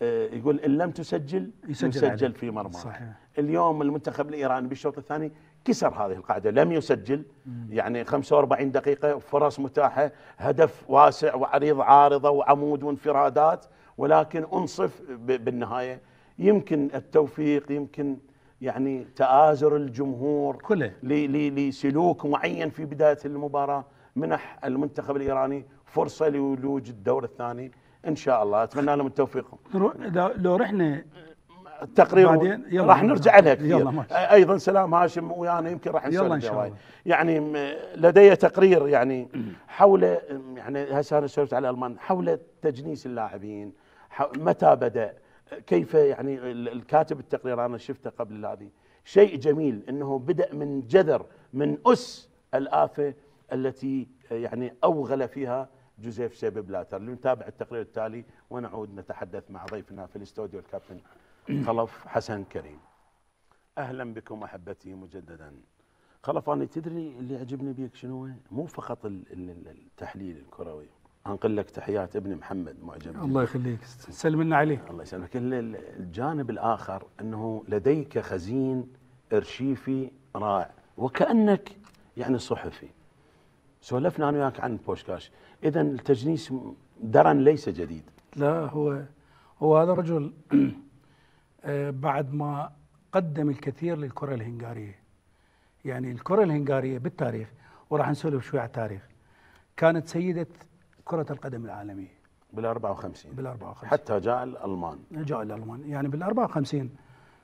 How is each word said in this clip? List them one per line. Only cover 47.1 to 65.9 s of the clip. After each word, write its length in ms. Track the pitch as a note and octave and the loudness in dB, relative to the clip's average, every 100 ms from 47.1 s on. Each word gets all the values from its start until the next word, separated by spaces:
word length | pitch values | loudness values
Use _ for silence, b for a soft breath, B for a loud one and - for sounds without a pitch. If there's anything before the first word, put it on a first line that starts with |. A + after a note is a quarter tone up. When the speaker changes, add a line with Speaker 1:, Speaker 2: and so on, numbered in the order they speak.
| D3 | -4
Speaker 1:
التقرير 460 | A#2+ C3+ B2+ A#2+ A#2+ | -6 -6 -4 -4 -4
أنا 120 | A#2+ | -6
شفته 320 | - C3 A#2+ | -10 -12 -10
قبل 360 | - A2 G#2+ G#2 | -10 -10 -10 -12
هذه، 240 | G2+ G2+ _ b b | -12 -14 _ b b
شيء 340 | - G3 G#3 D3+ | 0 6 6 4
جميل 460 | C#3+ D3+ D3+ G#2+ A2+ | 0 2 2 -2 -6
إنه 300 | C#3 C#3 C3+ | -8 -4 -4
بدأ 340 | B2+ D#3+ - | -2 -2 -2
من 340 | D3 D3 C#3 A#2 | -4 -6 -6 2
جذر، 380 | F#3+ D#3+ B2 - b b | 4 4 0 -4 b b
من 240 | C3 D3 D3 B3 | -4 -2 0 2
أس 440 | B3 - - - _ _ | 2 0 -18 -20 _ _
الآفة 600 | C3 C#3 D3+ - - C#3+ C3+ b b b | -4 0 0 0 -2 -6 -6 b b b
التي 540 | C3 C3 B2+ C3+ C3+ A#2+ _ - | -4 -4 -4 -6 -6 -8 _ -10
يعني 420 | A2+ A#2+ A#2 B2+ - | -8 -6 -6 -8 0
أوغل 440 | E3 D#3 B2 C3+ B2 | 0 0 -2 -4 -4
فيها 420 | C#3+ B2+ B2+ C3 b b - | -6 -6 -6 -8 b b -18
جوزيف 360 | A2+ A2+ A#2 - | -14 -8 -8 -6
سيب 180 | A2 G2+ | -8 -6
بلاتر. 420 | F2+ F#2+ E2+ G2 | -8 -10 -8 -12
لنتابع 460 | A2 B2 C3 A#2+ G#2 | -12 -6 -4 -4 -6
التقرير 340 | - A2 A#2 | -14 -12 -10
التالي 440 | G#2 A2+ A2 A#2 A2+ b b | -10 -8 -8 -10 -18 b b
ونعود 460 | B2 A#2 A2 G#2 G2 | -12 -12 -12 -14 -14
نتحدث 560 | - - G2 G2 - | -16 -14 -12 -14 -16
مع 140 | F#2+ F#2+ | -18 -14
ضيفنا 400 | G#2+ - G2 F2+ | -14 -14 -18 -16
في 100 | G#2 | -16
الاستوديو 440 | G2+ - G#2 F#2+ | -16 -14 -14 -14
الكابتن 380 | - G2 - F2+ _ b b b - | -14 -16 -16 -20 _ b b b -8
<clears throat> 200 | C#3+ B2 | -6 -4
خلف 400 | A2+ A2+ - - | -4 -4 -8 -8
حسن 360 | A2+ - G#2 | -6 -6 -10
كريم. 360 | F#2+ F2 D2 D2 _ _ _ _ _ _ _ _ _ - | -10 -14 -16 -20 _ _ _ _ _ _ _ _ _ -14
أهلًا 360 | C3 B2+ A#2+ | -12 -12 -14
بكم 300 | A2 - A2+ | -14 -16 -16
أحبتي 500 | G2 F#2+ F2+ G2 G2 | -16 -16 -16 -18 -18
مجددًا. 580 | F#2+ F2+ F#2 D#2+ E2 D2+ C#2 _ _ _ | -20 -18 -20 -20 -20 -20 -20 _ _ _